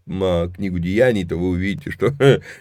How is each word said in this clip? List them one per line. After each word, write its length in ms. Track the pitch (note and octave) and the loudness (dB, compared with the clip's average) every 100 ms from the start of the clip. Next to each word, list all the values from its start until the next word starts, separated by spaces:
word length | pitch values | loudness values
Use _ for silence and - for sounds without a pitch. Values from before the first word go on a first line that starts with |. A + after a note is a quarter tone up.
| - | -10
м, 160 | F#2 | -2
а, 260 | F#2+ F2 F2 | 0 0 -2
книгу 300 | F2 G2 F2 | -6 -6 -4
«Деяний», 460 | E2+ G2+ B2+ G#2+ E2+ | -2 2 2 2 -2
то 100 | E2+ | -2
вы 120 | F2+ | -2
увидите, 420 | F2+ F#2+ F#2+ - | -2 -2 -4 -8
что 220 | - G#2 C#3 | -2 -2 4
<laughs> 220 | C#3 A#2 - - | 4 4 0 -18